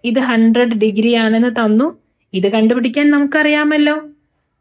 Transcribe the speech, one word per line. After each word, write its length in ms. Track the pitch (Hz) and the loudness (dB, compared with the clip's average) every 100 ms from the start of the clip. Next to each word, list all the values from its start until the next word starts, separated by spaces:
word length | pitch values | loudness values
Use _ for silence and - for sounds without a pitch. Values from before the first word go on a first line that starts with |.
ഇത് 160 | 240 233 | -4 -2
hundred 540 | 254 226 226 233 240 | 0 2 2 2 0
degree 400 | 226 214 208 233 | 0 0 0 0
ആണെന്ന് 340 | 233 220 226 247 | 0 0 0 0
തന്നു. 520 | 240 214 214 302 - _ _ _ | -2 0 0 0 -6 _ _ _
ഇത് 180 | 185 196 | -4 -2
കണ്ടുപിടിക്കാൻ 600 | 220 220 240 240 254 294 | 2 0 0 -2 0 0
നമുക്കറിയാമല്ലോ. 1000 | 294 285 311 302 302 302 302 294 302 302 - _ _ _ _ | 2 0 0 0 0 0 0 0 -2 -8 -20 _ _ _ _